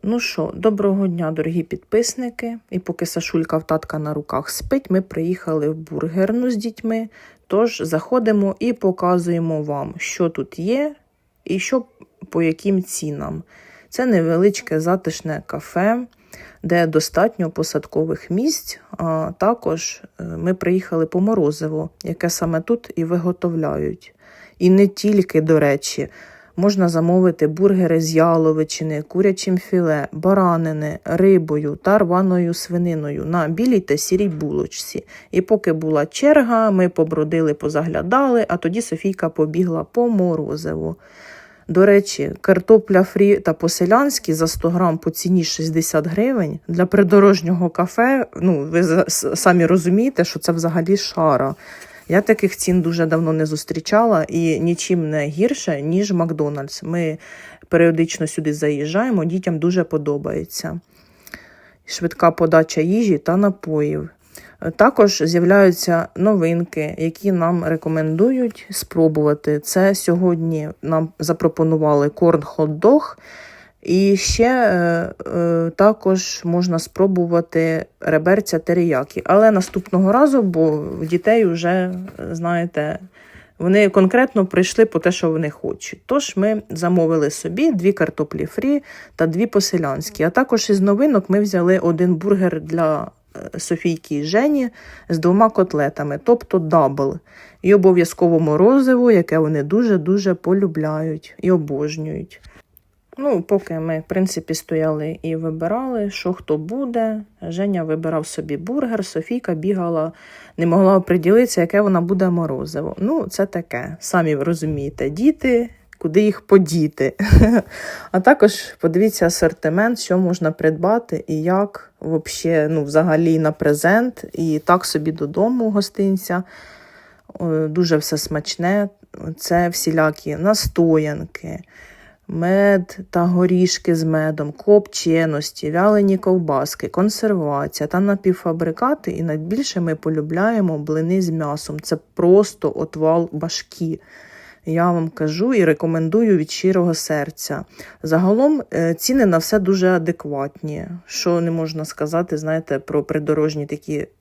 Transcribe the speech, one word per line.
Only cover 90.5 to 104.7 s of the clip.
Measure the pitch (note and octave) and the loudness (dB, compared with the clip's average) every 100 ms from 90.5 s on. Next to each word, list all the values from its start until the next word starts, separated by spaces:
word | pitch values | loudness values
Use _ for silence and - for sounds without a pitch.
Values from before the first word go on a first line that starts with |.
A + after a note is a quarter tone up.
| A3+ - | 0 0
із | G3+ | 2
новинок | G3 G3+ D4 A#3 F#3 | 2 4 4 2 2
ми | F#3+ | 0
взяли | G#3 F#3 F3 F#3 | 0 0 2 2
один | E3+ E3 F3+ E3+ | 2 2 2 2
бургер | F#3+ G3 F#3 E3 | 2 2 0 -2
для, | D#3 E3 D#3+ D3+ - _ _ - - - | -6 -2 0 -2 -6 _ _ -18 -14 -12
е, | |
Софійки | - E3 F3+ E3 - D3 | -6 -2 -2 -4 -4 -6
і | |
Жені | D3 G3 C#4 D4 B3 - - - - | 0 2 2 0 -2 -6 -20 -20 -6
з | E3+ | 0
двома | E3 F#3+ A3 | 2 4 4
котлетами, | A3 F#3 D3+ C#3 - D3 C#3+ | 4 0 0 -2 -4 -6 -4
тобто | - A#3+ - F#3+ | 2 2 2 -2
дабл. | D#3+ E3 C#3 C#3 C#3 - _ - - _ | 2 4 2 2 -2 -4 _ -20 -20 _
І | F#3 | 2
обов'язково | G3+ F#3+ F3+ E3+ - F3 E3 | 6 6 4 2 2 2 4
морозиво, | D#3+ D3+ G3 C4+ C4 B3+ B3 | 2 4 4 4 4 4 6
яке | G#3 E3+ D#3+ | 4 4 0
вони | D#3 D#3 | 2 0
дуже-дуже | C#3+ G3 A#3+ F#3+ D#3 G3 F#3+ | 0 0 2 2 2 0 0
полюбляють | F3+ - F#3+ G3 D#3 D#3 D#3 D#3+ D#3 - - | -2 0 0 0 -2 -4 -4 -4 -6 -12 -6
і | F3+ | 0
обожнюють. | F#3 D3 C#3 D3 D#3 D#3 D#3 F3 - - - _ _ _ _ _ - | 0 0 -4 -6 -6 -8 -8 -12 -16 -20 -20 _ _ _ _ _ -6
Ну, | C#4+ G#3 | -2 -2
поки | E3+ G3+ - E3 | 0 -2 -2 -6
ми, | D#3+ D#3+ | -4 -6
в | |
принципі, | D#3+ F#3 F#3 F3 D#3+ | -4 -2 -2 -4 -6
стояли | D#3+ - | -8 -4